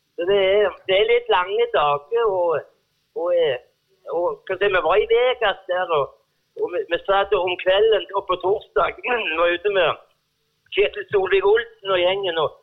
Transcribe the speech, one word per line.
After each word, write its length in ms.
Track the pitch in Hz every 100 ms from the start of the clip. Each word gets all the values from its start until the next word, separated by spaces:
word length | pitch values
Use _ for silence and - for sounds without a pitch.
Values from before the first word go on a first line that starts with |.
| _ -
Så 80 | 175
det 140 | 202
er, 320 | 190 202 196 - -
det 60 | 190
er 100 | 220
litt 180 | 240 233
lange 380 | 190 185 214 233
dager, 540 | 196 147 143 - 233 226
og, 400 | 185 175 147 - _ _ _ _ 160
og, 160 | 175
eh, 240 | 175 156 120 - _ _ _ -
og, 320 | 160 175 147
kan 160 | - 185
du 60 | 202
si, 80 | 185
vi 80 | 160
var 100 | 185
i 80 | -
Vegas 500 | 233 254 247 214 - -
der, 160 | 180 180 156
og, 160 | - - _ _ _ -
og 160 | 220 233
vi, 80 | 196
vi 80 | 170 -
satt 240 | 196 196 202
om 160 | 185 175
kvelden 420 | 180 196 220 202 175
da 140 | 196 -
på 100 | 180
torsdag, 560 | 185 214 - 202 165 - 226
<clears throat> 200 | 240 185
vi 80 | 160
var 160 | 175 175
ute 160 | 208 196
med 240 | 156 113 _ _ _ _ _ _ _ -
Kjetil 300 | 208 208 190
Solvik-Olsen 840 | 196 185 196 196 226 226 - 196 185
og 40 |
gjengen, 400 | 180 196 190 165
og, 60 | 143 -